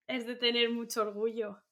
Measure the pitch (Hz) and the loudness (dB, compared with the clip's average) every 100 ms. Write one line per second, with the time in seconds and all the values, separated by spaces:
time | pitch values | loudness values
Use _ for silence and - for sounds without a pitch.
0 | - 254 226 240 240 240 233 233 226 233 | -6 -4 -4 0 2 4 4 2 -2 0
1 | 214 202 233 226 208 196 _ | 0 0 -2 -2 -6 -8 _